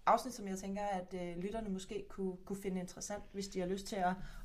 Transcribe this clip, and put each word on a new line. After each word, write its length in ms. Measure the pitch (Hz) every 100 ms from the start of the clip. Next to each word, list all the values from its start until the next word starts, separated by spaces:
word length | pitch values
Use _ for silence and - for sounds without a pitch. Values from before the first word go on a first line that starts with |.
| -
afsnit, 280 | 226 247
som 140 | 233 196
jeg 100 | 190
tænker, 240 | 196 196
at, 300 | 208 190 185 185
øh, 160 | 175 170
lytterne 260 | 196 220 208
måske 360 | 190 - 202 196
kunne, 280 | - 190 185 -
kunne 160 | 196
finde 180 | 190 185
interessant, 440 | 180 - - 202 -
hvis 140 | 196 196
de 120 | 190
har 80 | 180
lyst 180 | 196 -
til 80 | 202
at, 180 | 180 185 - -